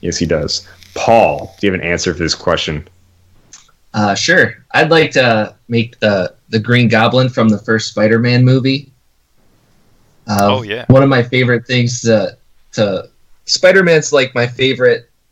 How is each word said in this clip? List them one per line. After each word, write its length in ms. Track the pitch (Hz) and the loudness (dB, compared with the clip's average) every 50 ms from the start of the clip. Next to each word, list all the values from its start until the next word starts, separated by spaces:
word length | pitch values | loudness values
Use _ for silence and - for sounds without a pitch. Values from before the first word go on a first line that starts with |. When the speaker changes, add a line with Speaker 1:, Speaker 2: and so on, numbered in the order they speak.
| - | -8
Speaker 1:
Yes, 140 | 87 82 - | -8 -6 -4
he 80 | 90 | -4
does. 400 | 78 82 78 76 78 - - - - - - - - - | -2 -2 -2 -4 -4 -8 -10 -12 -14 -20 -20 -20 -16 -12
Paul, 600 | - - - 113 113 98 78 73 69 - - - - | -6 0 2 4 4 4 2 0 -4 -8 -14 -12 -4
do 80 | - | -4
you 60 | 101 92 | -2 -2
have 80 | 87 | -2
an 40 | - | -4
answer 260 | 85 87 82 - 92 82 | -4 -4 -4 -2 -4 -4
for 80 | 76 | -4
this 160 | 82 78 - | -4 -4 -4
question? 500 | - - 90 82 80 - - 78 73 - - _ _ _ _ _ _ _ _ _ _ _ _ - - _ _ _ _ _ _ - | -4 -2 -2 -2 -2 -2 -6 -6 -8 -10 -14 _ _ _ _ _ _ _ _ _ _ _ _ -20 -20 _ _ _ _ _ _ -6
Speaker 2:
Uh, 220 | 110 104 101 101 | -4 -2 -2 -2
sure. 400 | - - - - 165 127 107 - - _ _ | -2 0 0 2 2 2 0 -2 -10 _ _
I'd 200 | - 139 156 151 | -2 -2 0 2
like 200 | 165 160 156 - - | 2 2 2 2 0
to 400 | 139 127 120 113 107 107 - - _ _ | 0 2 2 2 0 -2 -4 -8 _ _
make 320 | - 117 117 117 117 - - | -4 -2 -2 -2 -4 -6 -4
the, 340 | - 104 101 95 90 - - _ _ - | -2 0 0 0 -2 -6 -8 _ _ -6
the 100 | - 110 | -6 -4
Green 280 | 104 120 120 123 123 107 | -2 0 2 2 2 2
Goblin 400 | 113 110 113 123 127 131 131 127 | 2 2 2 2 2 0 0 0
from 200 | - 131 113 110 | 0 0 2 2
the 100 | 107 101 | 2 0
first 300 | - - 113 110 - - | -2 -2 -2 -2 -2 -4
Spider-Man 560 | - 107 107 110 113 113 120 120 123 123 123 | -4 0 0 2 2 2 2 2 2 2 4
movie. 480 | 127 131 135 120 135 135 143 143 - _ _ _ _ _ _ _ _ _ _ _ _ _ _ _ _ _ _ _ _ _ _ _ _ _ _ _ 104 | 4 2 2 2 0 -4 -4 -6 -14 _ _ _ _ _ _ _ _ _ _ _ _ _ _ _ _ _ _ _ _ _ _ _ _ _ _ _ -6
Uh, 100 | 104 101 | -2 0
Speaker 3:
Oh, 220 | 101 104 101 - 113 | 2 2 0 0 -4
yeah. 220 | 104 104 120 - | -6 -8 -8 0
Speaker 2:
One 160 | - 127 131 139 | 2 4 4 6
of 60 | 139 | 4
my 160 | 135 123 120 | 4 2 0
favorite 420 | 123 - 127 127 120 120 117 117 | 0 0 0 2 2 0 0 -2
things 360 | - 127 123 120 120 123 - - | -2 -2 0 0 0 -2 -4 0
to, 340 | 113 110 107 95 - - _ _ _ _ _ _ _ - | 0 2 2 0 -2 -8 _ _ _ _ _ _ _ -4
to 340 | - 107 101 95 90 - - _ _ _ _ - _ _ | -2 -2 -2 -2 -6 -8 -12 _ _ _ _ -20 _ _
Spider-Man's, 680 | - - - - 180 185 196 185 170 165 156 151 - 147 | -6 -6 -2 0 2 2 2 4 4 2 2 0 0 -2
like, 200 | 139 131 123 - | -2 -2 -2 -2
my 140 | 123 120 | -4 -4
favorite, 640 | 123 123 - 131 131 131 123 127 123 92 - - _ _ _ _ _ | -4 -4 -2 -2 -2 -2 2 2 2 2 0 -4 _ _ _ _ _